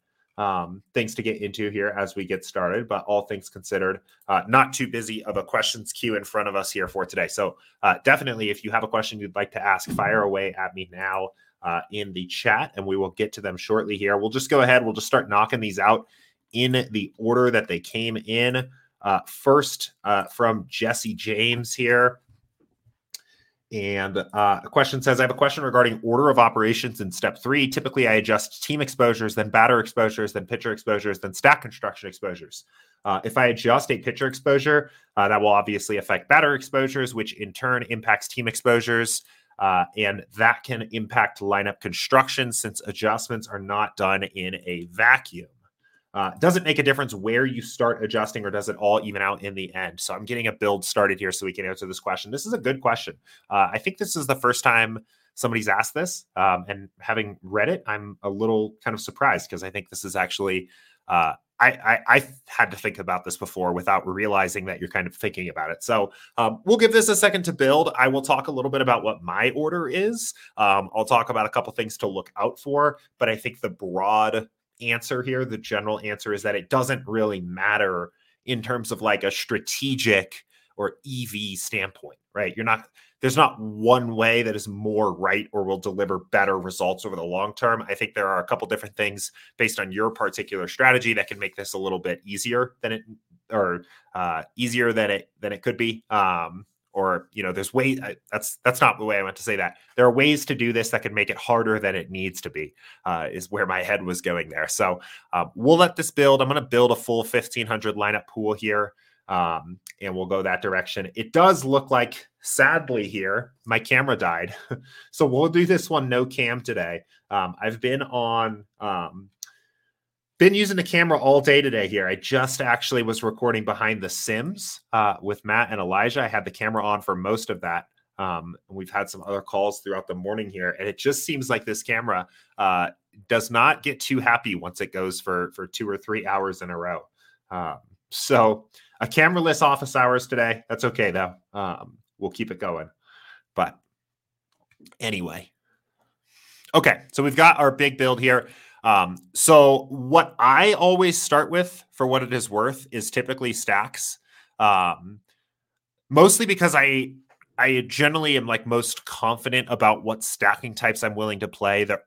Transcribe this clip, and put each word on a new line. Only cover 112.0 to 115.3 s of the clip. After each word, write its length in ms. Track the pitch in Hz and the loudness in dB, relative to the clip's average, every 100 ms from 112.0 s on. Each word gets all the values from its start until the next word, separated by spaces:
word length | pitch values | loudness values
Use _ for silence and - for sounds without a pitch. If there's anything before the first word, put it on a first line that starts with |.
| 120 - - _ | 0 -4 -20 _
sadly 640 | - - 139 165 143 120 101 | -6 4 4 4 0 -4 -4
here, 460 | 101 95 104 123 _ - | -4 -2 -4 -6 _ -2
my 140 | 113 | -2
camera 360 | 113 127 139 120 | 2 2 2 0
died. 380 | 98 82 90 - - | 0 -2 -6 -10 -12
<laughs> 80 | 120 - - - | -12 -12 -20 -10
So 160 | - | 0
we'll 220 | 147 | 2